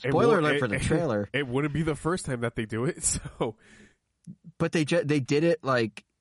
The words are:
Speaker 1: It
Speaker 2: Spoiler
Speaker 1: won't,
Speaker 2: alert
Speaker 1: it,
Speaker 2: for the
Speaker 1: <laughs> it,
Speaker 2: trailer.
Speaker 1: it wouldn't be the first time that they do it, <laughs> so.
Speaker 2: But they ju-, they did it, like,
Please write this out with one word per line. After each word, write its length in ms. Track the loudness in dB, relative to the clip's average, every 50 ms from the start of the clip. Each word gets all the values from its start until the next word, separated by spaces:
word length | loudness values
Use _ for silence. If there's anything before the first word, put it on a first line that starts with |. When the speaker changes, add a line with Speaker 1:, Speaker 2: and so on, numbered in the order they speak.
| -4
Speaker 1:
It 80 | 0
Speaker 2:
Spoiler 240 | 2 4 4 4 4 4
Speaker 1:
won't, 0 | 4
Speaker 2:
alert 100 | 2 2
Speaker 1:
it, 20 | 2
Speaker 2:
for 80 | 0 0
the 60 | 0
Speaker 1:
<laughs> 20 |
it, 60 | -2 0
Speaker 2:
trailer. 460 | 0 0 0 2 0 0 0 -2 -2 -2
Speaker 1:
it 140 | -4 -2
wouldn't 260 | -2 0 0 0 0 -2
be 100 | -2 -2
the 120 | -2 -4
first 320 | -2 -2 -4 -4 -4 -4
time 140 | -6 -4 -4
that 160 | -4 -4 -4
they 80 | -4 -6
do 180 | -4 -4 -2 -2
it, 180 | -2 -4 -2 -2
<laughs> 340 | -2 -2 -4 -6 -8 -6 -4
so. 160 | -4 -4 -4 -6 _ -20 -20 -20 -20 -20 _ _ _ _ _ _ _ -20 -20 -20 _ -18 -6 -4
Speaker 2:
But 140 | -2 0 0
they 120 | 0 0
ju-, 200 | 2 2 0 2
they 160 | 2 0 0
did 240 | 0 2 2 2 4
it, 180 | 4 2 2 0
like, 420 | 0 2 2 2 0 -2 -8 -18 _ _ _